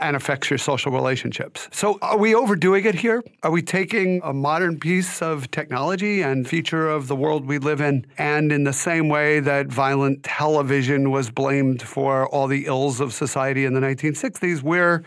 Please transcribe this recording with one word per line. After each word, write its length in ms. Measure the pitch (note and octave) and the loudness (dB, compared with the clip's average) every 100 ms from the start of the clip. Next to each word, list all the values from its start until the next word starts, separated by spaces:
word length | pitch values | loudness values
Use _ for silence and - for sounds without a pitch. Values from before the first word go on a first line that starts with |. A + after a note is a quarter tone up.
and 160 | D#3 C#3 | -2 -2
affects 340 | - C#3 - | -2 -2 -2
your 80 | C#3 | -2
social 320 | - C3 C#3+ | 0 -2 0
relationships. 760 | C3 B2+ B2+ - - - - - | 0 0 -2 -4 -8 -10 -12 -12
So 280 | - G#3+ G3+ | -2 0 0
are 160 | - G#3+ | 0 2
we 160 | A3 | 4
overdoing 500 | A3 A#3+ F#3 F#3 G3 | 4 4 4 4 4
it 120 | G#3+ F3+ | 4 2
here? 260 | A#3 A#3 - - | 0 0 -4 -4
Are 60 | E3 | 0
we 100 | E3+ | 0
taking 580 | E3+ F#3 F#3+ A3 F#3 F3+ | 0 -2 0 0 2 0
a 100 | D#3+ | -2
modern 440 | C3+ C#3+ D#3+ F3+ D#3 | -2 0 0 0 -2
piece 440 | D#3+ F#3 F3+ - | 0 0 0 -4
of 280 | D#3+ D3+ B2+ | -4 -4 -4
technology 680 | D#3 - B2+ D3+ F#3+ G#3 G3+ | -6 -4 -2 -2 -2 0 0
and 280 | C#3+ C3 B2 | 0 0 0
feature 400 | E3+ D#3+ D#3+ D#3+ | -2 -2 0 0
of 180 | D3+ C3 | -2 -2
the 80 | C3+ | -2
world 300 | D#3 D3+ C3+ | 0 0 -2
we 120 | C#3+ | -2
live 220 | C#3+ D3 | 0 0
in, 260 | D3 C3+ - - | 2 0 -2 -6
and 320 | D3 D3+ D3+ | -2 2 2
in 120 | D3 | 2
the 80 | C#3 | 0
same 360 | C3 F3 E3 D#3 | 0 0 0 2
way 300 | D3 D3+ D3+ | 2 2 2
that 280 | C#3+ C#3 C#3 | 2 0 -2
violent 560 | B2+ C3+ C#3 C#3 C#3 | 0 0 2 2 0
television 880 | - - D3+ D3+ C3+ C#3+ B2+ C#3 C#3 | -4 -2 0 2 2 0 2 2 2
was 200 | C3+ A#2+ | 0 -2
blamed 500 | C3 C3+ C#3 C3+ B2 | -2 0 2 2 0
for 460 | A2+ C#3 C3+ C3+ C3 | -4 -2 0 2 0
all 200 | C#3+ C3+ | 0 0
the 180 | C#3 D3 | 0 0
ills 340 | C3 C#3+ B2 | 0 0 -2
of 120 | C#3 | -4
society 520 | - C3+ C#3 C3+ C3+ | -4 -4 -2 -2 0
in 80 | C3+ | 0
the 80 | C3 | 0
nineteen 340 | C3+ C3+ D3+ | 0 0 -4
sixties, 480 | D3 C4 - F3+ D#3 | -2 -6 -2 -2 -2
we're 420 | C#3+ F3 F3 E3+ | 0 2 4 2